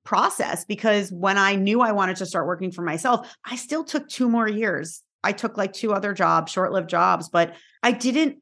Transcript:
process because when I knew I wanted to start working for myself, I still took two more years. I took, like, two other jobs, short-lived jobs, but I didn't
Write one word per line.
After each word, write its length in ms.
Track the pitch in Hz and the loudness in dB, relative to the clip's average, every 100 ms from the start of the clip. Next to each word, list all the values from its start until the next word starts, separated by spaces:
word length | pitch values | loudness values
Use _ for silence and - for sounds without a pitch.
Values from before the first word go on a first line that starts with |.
process 600 | - 196 - - - - | -2 2 2 0 -4 -4
because 460 | - 208 220 208 202 | -6 -2 2 2 0
when 260 | 180 190 202 | -2 2 4
I 200 | 196 196 | 4 4
knew 240 | 196 226 | 2 4
I 100 | 233 | 4
wanted 240 | 202 185 185 | 2 0 -2
to 80 | 185 | -4
start 200 | 180 151 | -2 -2
working 240 | 175 185 | -2 -6
for 120 | 175 | -6
myself, 460 | 170 160 254 233 - - | -6 -2 0 0 -2 -16
I 120 | - 247 | -12 -10
still 260 | - 311 | -6 -6
took 240 | 320 302 294 | -4 -6 -6
two 200 | - 247 | -2 2
more 180 | 233 214 | 2 2
years. 560 | 208 220 147 165 - _ _ | 0 -2 -2 -6 -14 _ _
I 80 | 196 | -4
took, 240 | 202 220 214 | -2 -4 -4
like, 160 | 196 | -4
two 200 | - 220 | -2 -2
other 200 | 196 202 | 0 -2
jobs, 400 | 196 170 165 160 | 0 2 2 0
short-lived 380 | - 185 185 165 | -2 0 -2 -2
jobs, 380 | 170 185 175 170 | 2 2 2 0
but 260 | 175 170 - _ - | 0 0 -2 _ -2
I 80 | 240 | 0
didn't 460 | 220 247 269 311 - | 0 0 2 0 -2